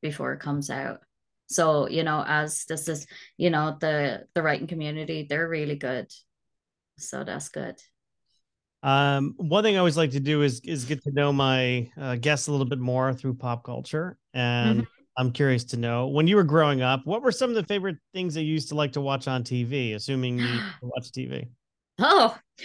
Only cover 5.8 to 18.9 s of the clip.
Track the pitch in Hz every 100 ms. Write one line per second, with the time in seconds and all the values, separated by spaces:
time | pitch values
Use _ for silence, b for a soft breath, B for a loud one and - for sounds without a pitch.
5.8 | 135 127 - - _ _ _ _ _ _
6.8 | _ _ - - - 139 143 - - -
7.8 | _ _ _ _ _ _ _ _ _ _
8.8 | 139 139 143 139 139 - 156 196 214 190
9.8 | 175 151 156 139 139 151 143 117 - 151
10.8 | 120 143 143 143 143 139 135 131 127 123
11.8 | 120 - 135 123 147 143 - 143 127 135
12.8 | 123 127 131 127 131 120 123 117 123 123
13.8 | - 156 175 - _ 127 120 120 113 113
14.8 | 113 _ _ - 127 123 139 123 123 123
15.8 | 117 120 131 143 165 208 160 160 151 135
16.8 | 127 131 147 220 269 - 254 226 170 208
17.8 | 190 156 _ 185 180 156 156 156 127 147
18.8 | 143